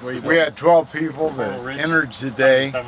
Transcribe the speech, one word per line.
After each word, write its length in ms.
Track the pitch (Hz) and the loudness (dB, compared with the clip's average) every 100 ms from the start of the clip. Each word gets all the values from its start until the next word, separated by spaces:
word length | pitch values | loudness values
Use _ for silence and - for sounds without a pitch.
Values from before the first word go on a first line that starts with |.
We 340 | 123 127 143 165 | -8 -8 0 2
had 180 | 156 | 2
twelve 360 | - 160 170 156 | 0 4 4 4
people 360 | 151 160 139 156 | -6 -8 -4 -6
that 280 | 135 107 101 123 139 | -4 -6 -6 -8 -6
entered 320 | 160 165 139 | 0 0 -2
today. 580 | - 135 117 135 131 139 131 | -6 -8 2 4 4 2 -6